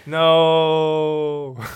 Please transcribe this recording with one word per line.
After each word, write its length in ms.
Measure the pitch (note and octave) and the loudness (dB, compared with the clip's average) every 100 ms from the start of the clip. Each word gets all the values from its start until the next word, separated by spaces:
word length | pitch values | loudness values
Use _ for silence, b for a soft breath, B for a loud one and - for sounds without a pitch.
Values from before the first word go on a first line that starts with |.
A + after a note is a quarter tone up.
| - | -8
No. 1500 | D#3+ E3 D#3+ D#3+ D#3+ D#3+ D#3 D#3 D#3 D#3 D3+ D3+ D3 C#3+ A#2+ A2 | 0 4 4 4 2 2 0 0 -2 -2 -4 -6 -6 -10 -12 -14